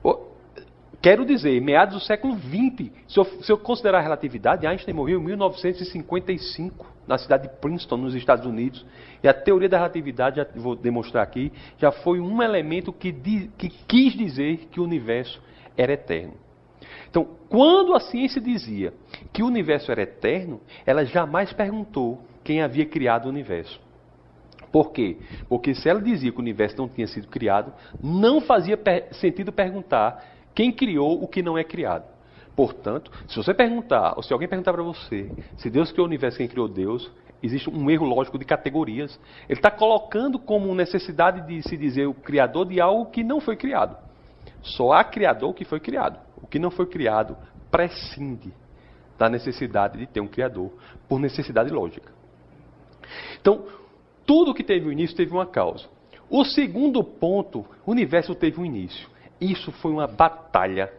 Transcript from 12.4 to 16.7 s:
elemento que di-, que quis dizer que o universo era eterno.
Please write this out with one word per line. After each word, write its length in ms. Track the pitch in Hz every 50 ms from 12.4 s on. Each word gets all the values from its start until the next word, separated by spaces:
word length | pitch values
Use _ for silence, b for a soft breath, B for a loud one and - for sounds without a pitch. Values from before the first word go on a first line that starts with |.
elemento 500 | 240 226 214 185 156 156 160 180 180 -
que 200 | 185 - - 185
di-, 400 | 165 135 131 175 214 214 185 - - -
que 120 | - 175
quis 440 | - - - - - 240 269 269 -
dizer 540 | - 233 180 131 131 139 147 165 160 - -
que 80 | - 175
o 40 | 175
universo 560 | 170 170 151 120 110 117 120 127 127 - - B B B B B B B -
era 160 | 127 127 143
eterno. 400 | 139 - - 85 82 87 - - - - - - _ _ _